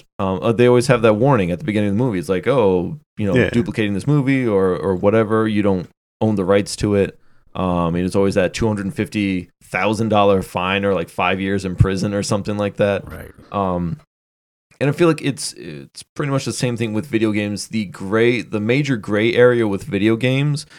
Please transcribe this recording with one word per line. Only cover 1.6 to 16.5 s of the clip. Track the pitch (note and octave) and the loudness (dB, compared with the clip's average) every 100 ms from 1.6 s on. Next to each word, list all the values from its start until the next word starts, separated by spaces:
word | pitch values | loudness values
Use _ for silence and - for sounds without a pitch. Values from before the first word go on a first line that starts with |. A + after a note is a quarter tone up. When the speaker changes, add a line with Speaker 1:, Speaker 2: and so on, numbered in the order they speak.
Speaker 1:
beginning | E2+ G#2 G#2 | -2 0 0
of | G2 | 0
the | |
movie. | C3 F#2+ | 0 -2
It's | F2+ | -2
like, | F#2+ F2+ | -2 0
"Oh, | C3+ G#2 F#2 F2+ D#3 _ - | 2 4 2 0 -8 _ -6
you | G2+ | 0
know, | |
Speaker 2:
Yeah. | A#2+ G#2+ | 2 2
Speaker 1:
duplicating | A#2+ A2+ G#2 G#2+ | 0 -2 -2 -2
this | G2 A2 | -2 0
movie | D3 C3 C3+ B2 | 0 2 0 2
or, | G2+ F#2+ E2+ | 2 2 0
or | F2 | -2
whatever, | F2+ G2 A2 G#2+ A2 A2 | 0 2 2 2 0 0
you | G#2 | 2
don't | G2+ F#2+ E2 _ _ - | 2 0 -4 _ _ -4
own | A2 | -2
the | G#2 | 0
rights | F2+ G2+ G2+ - | 2 2 2 -2
to | G#2+ | 0
it." | G2+ F#2+ - - - _ | 2 0 -4 -20 -20 _
Um, | - F#2 F2 E2+ | -4 -2 0 0
and | F2 F2+ | 0 0
it's | G2 | 0
always | G2 | 0
that | F#2 F2+ | 2 0
two | - A2+ | 0 -2
hundred | G#2 G2 | -2 -4
fifty | - G#2 A2 G2+ F#2 F2 _ | -6 -4 -2 -2 -2 -6 _
thousand | - F#2 G2 A2 A2+ | -8 -2 0 0 0
dollar | G#2 G2+ G2 | 4 4 4
fine | F2+ F#2+ F2+ G2 | 0 -4 -2 0
or, | G2+ | 0
like, | F#2+ E2+ | -2 -4
five | - F2+ F#2+ | -2 -2 0
years | G2 G2 | -2 -2
in | F#2 F2+ | -2 0
prison | F#2+ F#2+ G#2+ | 0 0 -2
or | G2+ | -2
something | G2 G#2+ G2 G#2 | -2 -4 -4 -4
like | G#2 - | -4 0
that. | G2+ G2 - | 0 0 -6
Speaker 3:
Right. | - E2 - - | -14 -16 -20 -8
Speaker 1:
Um, | G2+ F#2+ F2+ F2 E2 _ _ _ _ _ _ _ - | -4 -2 -2 -4 -6 _ _ _ _ _ _ _ -6
and | C#3 | -2
I | |
feel | C#3+ E3+ | 2 2
like | D#3 | 2
it's, | C#3+ B2+ - | -2 -6 -8
it's | - E2 D2+ C2+ - - | -12 -14 -14 -16 -20 -16
pretty | - D3 | -8 -4
much | C3+ | -4
the | B2 | -4